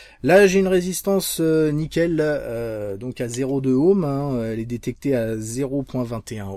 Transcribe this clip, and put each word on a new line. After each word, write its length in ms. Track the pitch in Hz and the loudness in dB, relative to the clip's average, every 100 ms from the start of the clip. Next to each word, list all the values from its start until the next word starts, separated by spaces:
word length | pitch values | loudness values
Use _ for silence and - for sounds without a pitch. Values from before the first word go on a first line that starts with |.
| - - | -20 -4
Là, 240 | 127 190 202 | 4 8 8
j'ai 140 | 190 | 6
une 80 | 190 | 4
résistance, 680 | 185 180 180 202 196 - - | 2 0 -4 0 0 0 -2
euh, 300 | 160 160 156 | 2 2 2
nickel, 460 | 147 156 165 170 156 | 0 -2 0 0 2
euh, 760 | 151 147 113 117 117 107 104 98 | 0 -2 -4 -6 -6 -6 -6 -8
donc 240 | 123 - | -10 -8
à 80 | 120 | -6
zéro 320 | 120 131 139 | -4 -2 0
deux 140 | 131 | 2
ohm, 300 | 131 170 202 | 4 4 4
hein, 380 | 151 139 143 127 | 2 -2 -2 -4
elle 160 | 113 113 | -4 -4
est 60 | 117 | -6
détectée 500 | 120 - 123 143 127 | -6 -6 -4 -2 0
à 200 | 113 110 | 0 -4
zéro 460 | 110 120 139 139 | -6 -6 -4 -4
point 220 | 131 131 | -6 -6
vingt 260 | 120 113 - | -6 -8 -10
et 80 | 110 | -10
un 180 | 98 | -8